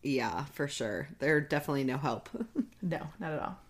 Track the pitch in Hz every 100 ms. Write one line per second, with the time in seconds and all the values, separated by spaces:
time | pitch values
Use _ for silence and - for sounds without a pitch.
0 | 143 131 113 85 143 - 143 - 113 98
1 | - - 139 151 147 147 147 139 131 131
2 | 139 113 - - 226 - - - 185 160
3 | 156 - 170 151 - 185 -